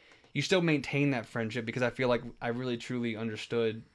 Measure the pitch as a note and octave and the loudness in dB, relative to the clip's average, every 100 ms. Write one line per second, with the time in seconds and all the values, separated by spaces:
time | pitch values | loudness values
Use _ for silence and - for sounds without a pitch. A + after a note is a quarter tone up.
0 | - - - - C#3 F#3+ E3+ D3+ - C#3+ | -20 -20 -6 -4 2 4 4 2 2 2
1 | C#3+ B2+ G#2+ A#2+ A2+ A#2+ A2+ B2 B2 - | 2 2 -2 -4 -2 -4 -4 0 0 2
2 | B2+ A#2+ A#2+ - B2 A#2+ B2+ A#2 - B2 | 2 2 -2 -6 -4 -2 -2 -4 -4 -2
3 | A#2 G#2+ A2+ G#2+ - A#2+ A2+ A2+ - | -2 -2 -4 -6 -2 0 0 -2 -10